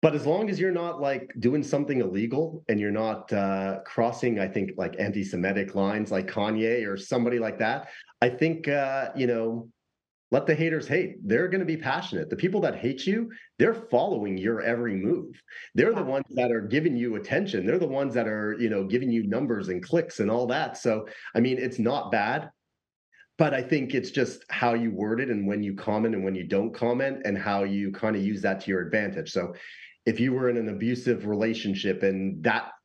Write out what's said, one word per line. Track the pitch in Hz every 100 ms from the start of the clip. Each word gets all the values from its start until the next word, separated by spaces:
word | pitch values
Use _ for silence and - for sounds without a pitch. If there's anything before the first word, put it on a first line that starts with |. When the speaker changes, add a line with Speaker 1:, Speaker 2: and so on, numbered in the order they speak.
Speaker 1:
but | 160 147
as | 131
long | 175 220
as | 180
you're | 190
not, | 175 170 165
like, | 139 135 - -
doing | 117 151
something | 139 143 147 135
illegal | 101 95 117 131 160 160 -
and | 104
you're | 104
not, | 104 110 107 -
uh, | 104 98 95 95 98 -
crossing, | - 117 117 127 110
I | 95
think, | 107 95 -
like, | 87 -
anti-Semitic | 101 101 95 90 92 104 98 101
lines | 98 107 107
like | 101 95
Kanye | - 104 110 113 120 104
or | 98
somebody | 95 131 120 123
like | 110 -
that, | 110 135 - - - _
I | 123
think, | 123 160 165 160
uh, | 143 135 135 123 139
you | 127
know, | 117 113 117 117 _ _ _ _ _ _
let | 127 -
the | 151
haters | 160 160 -
hate. | 147 180 -
They're | - 233 180
gonna | 190 170
be | 156
passionate. | 135 147 190 92 78
The | 110
people | 185 202
that | 165 101
hate | 117 131 -
you, | 214 226 - - _
they're | 180 226
following | - 123 190 117 104 95
your | 98 113
every | - 117 120 98
move. | 101 170 - - _ - - -
They're | 165
the | 214
Speaker 2:
Yeah. | 131
Speaker 1:
ones | 135 135 131
that | 123
are | 117
giving | 104 131 160 123
you | 120 107
attention. | - 143 202 107 92
They're | 165
the | 165
ones | 135 139 120
that | 113
are, | 107 107 107
you | 117
know, | 107 98
giving | 117 131
you | 117 104
numbers | 117 139 110 95
and | 90
clicks | - 170 165 -
and | 101
all | 113 123
that. | 131 139 -
So, | 120 110 107 - - 117
I |
mean, | 120 127
it's | 120 -
not | 113 139 113
bad, | 110 104 139 156 _ _ _ _ _ _ _ - _
but | 156
I | 135
think | 127 156 127
it's | 113 -
just | - 123 - -
how | - 123
you | 117 117
word | 92 107 113
it | 127
and | 107 98
when | 104
you | 104 98
comment | - 107 113 110
and |
when | 95
you | 95 85
don't | 98 113
comment | - 117 123 135 135
and | 107 98
how | 101 101 98
you | 98 101
kinda | 98 110 107
use | 98 104
that | 101 95
to | -
your | 95
advantage. | 85 107 101 92 80
So | 95 87 - - - - - -
if | 113
you | 127
were | 127 127
in | 120
an | 110
abusive | 98 113 123 123 110 101
relationship | 104 113 113 104 95 104 92
and | 98 95 95 80
that | 80 113 - -